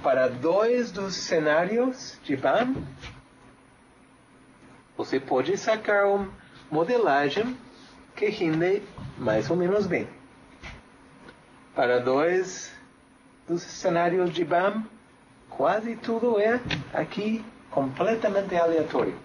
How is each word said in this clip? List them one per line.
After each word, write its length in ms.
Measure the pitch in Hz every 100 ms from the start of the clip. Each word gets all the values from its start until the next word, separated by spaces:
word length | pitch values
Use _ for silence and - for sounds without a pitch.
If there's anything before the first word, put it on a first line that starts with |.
Para 260 | 151 131 127
dois 640 | 120 151 185 226 247 233
dos 200 | 180 196
cenários 1040 | 180 - 175 151 151 180 226 262 254 - -
de 140 | - 139
bam, 360 | 139 165 254 269 - - - - - - - - - - - - - - _ - - - - - - -
você 240 | 113 -
pode 380 | 135 131 135 202
sacar 480 | - 220 214 202 202
uma 240 | 202 196 - - - -
modelagem 880 | 156 165 240 196 139 143 202 240 254 - - - - - -
que 140 | 214
rende 520 | 214 170 156 170 202 208 - - -
mais 320 | - 107 -
ou 80 | 170
menos 300 | 175 208 196
bem. 200 | 147 101 - - - - - - - - - - - - - - - - -
Para 240 | 123 123
dois 720 | 123 135 165 185 185 - - - - - _ - - - -
dos 160 | 170
cenários 720 | - - 190 170 175 180 180
de 140 | 160 156
bam, 400 | 170 190 208 220 - - - - - -
quase 480 | - 139 202 226 226
tudo 420 | - 226 240 220
é 220 | 165 247 - - 135
aqui 500 | - 156 - 214 220 - - -
completamente 840 | - 135 131 180 226 220 196 190 180
aleatório. 640 | 170 165 151 139 - -